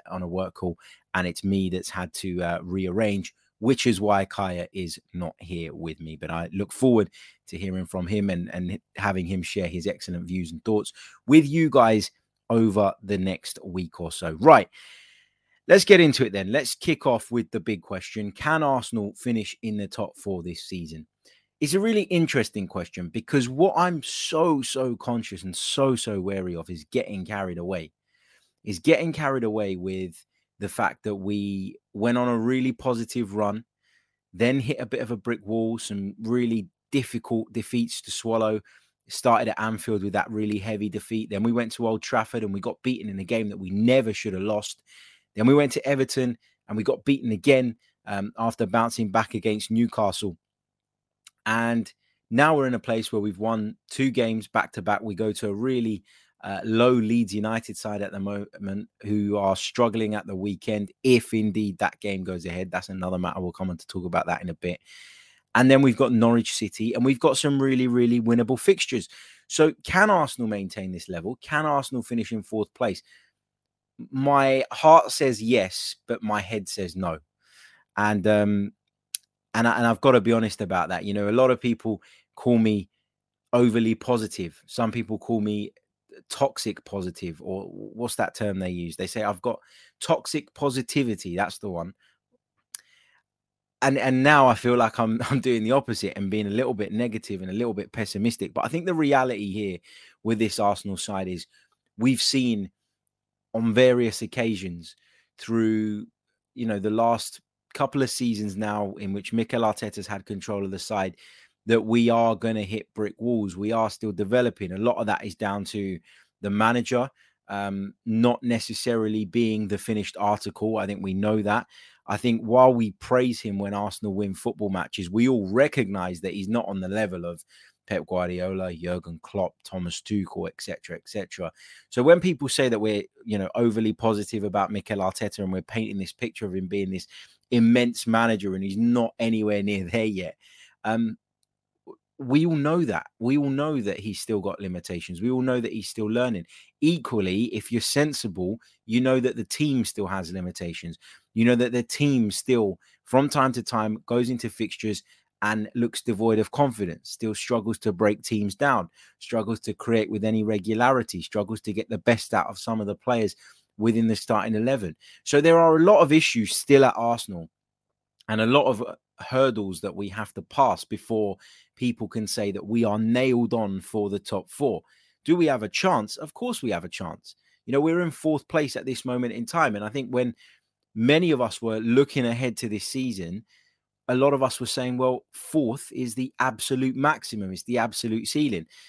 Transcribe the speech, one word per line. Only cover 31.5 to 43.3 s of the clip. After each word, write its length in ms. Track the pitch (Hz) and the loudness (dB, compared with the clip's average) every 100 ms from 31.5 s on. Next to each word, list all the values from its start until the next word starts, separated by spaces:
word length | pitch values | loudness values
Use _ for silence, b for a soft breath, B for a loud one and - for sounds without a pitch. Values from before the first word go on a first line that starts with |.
| 98 95 - _ | -6 -8 -12 _
went 240 | 101 113 123 | -2 0 2
on 100 | 123 | 0
a 100 | 117 | 0
really 360 | 117 131 131 | 0 0 -2
positive 600 | 123 131 117 113 123 104 104 | -2 -2 -2 -4 -4 -4 -2
run, 280 | 104 107 - _ _ _ _ _ _ | -2 -2 -10 _ _ _ _ _ _
then 260 | 90 117 139 | 0 2 2
hit 200 | 117 151 | -2 -4
a 80 | 120 | -4
bit 140 | 127 | -6
of 100 | 117 | -4
a 40 | 117 | -6
brick 300 | 120 113 98 | -4 -6 -4
wall, 320 | 113 113 113 | -2 -2 -4
some 380 | - 101 98 101 | -6 -6 -6 -8
really 440 | 113 123 120 113 92 _ _ | -2 0 0 -2 -6 _ _
difficult 640 | 139 120 117 - 113 110 | -2 -2 -6 -4 -4 -4
defeats 480 | 117 - 123 117 - | -6 -4 -2 -2 -6
to 100 | - | -10
swallow. 480 | - 113 113 110 107 b b b _ _ | -8 -2 0 0 -2 b b b _ _
Started 420 | - 123 113 110 | -2 4 4 2
at 100 | - | -2
Anfield 440 | 110 110 - 107 | -4 -4 -2 -2
with 100 | 98 | 0
that 160 | 98 - | -2 -2
really 260 | 107 107 104 | -2 -2 -4
heavy 320 | 101 107 104 | -4 -4 -4
defeat. 400 | 98 - 113 - | -6 -6 -6 -4
Then 140 | 101 | -2
we 100 | 113 | 0
went 180 | 117 117 | 0 -2
to 140 | - 117 | -2 -2
Old 140 | 110 | -2
Trafford 420 | - 120 110 117 | 0 0 0 -4
and 100 | 107 | -4
we 60 | 98 | -4
got 220 | 113 - | -6 -4
beaten 280 | 131 123 107 | -4 -4 -6
in 100 | 98 | -8
a 40 | |
game 240 | 90 | -4